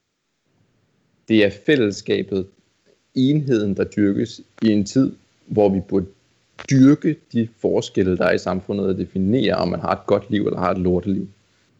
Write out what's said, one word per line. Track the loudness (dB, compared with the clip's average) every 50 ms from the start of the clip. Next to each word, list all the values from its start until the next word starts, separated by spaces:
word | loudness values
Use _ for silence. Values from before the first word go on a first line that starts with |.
| _ _ _ _ _ _ _ _ _ _ _ _ _ _ _ _ _ _ _ _ _ _ _ _ _ 2
Det | 4 4 4
er | 2 0 -2 -2
fællesskabet, | 0 2 2 2 0 -2 -4 -4 -4 -2 -2 -2 -4 -4 -6 -6 -8 _ _ _ _ _ _ _ _ _ _ _ _ -4
enheden, | -2 0 0 0 0 0 0 0 0 0 -2 -2
der | -2 -4
dyrkes | -4 0 0 0 2 2 0 -4 -6 -8 -16 -20 _ _ -2
i | 0 2
en | 2 2 0
tid, | 0 0 0 0 0 -2 -8 _ _ _ _ _
hvor | -4 0 2 2 2
vi | 2 0
burde | -2 -2 -2 -4 -4 -4 -10 _ _ _ _ _ _ _ _ -14 -4 0
dyrke | 4 6 6 6 6 4 2 -2 -4 -4 _ _
de | -4 -2 -2 -4 -4 _
forskelle, | -2 -2 0 -2 -2 -2 -2 0 0 2 2 0
der | 0
er | 0
i | 0 0
samfundet, | -2 -4 -4 -4 -4 -6 -4 -4 -2
og | -2 -2 -4
definere, | -6 -6 -4 -2 0 0 0 0 0 0 -2
om | -2 -2 -4
man | -4 -4
har | -4 -4
et | -4 -4 -2
godt | -2 -2 -2 -2 -2
liv | -4 -2 -2
eller | -2 -2 -2
har | -2 -2
et | -2 0
lorteliv. | 0 0 0 0 0 -2 -4 -4 -6 -10 -14 _ _ _ _ _ _ _ _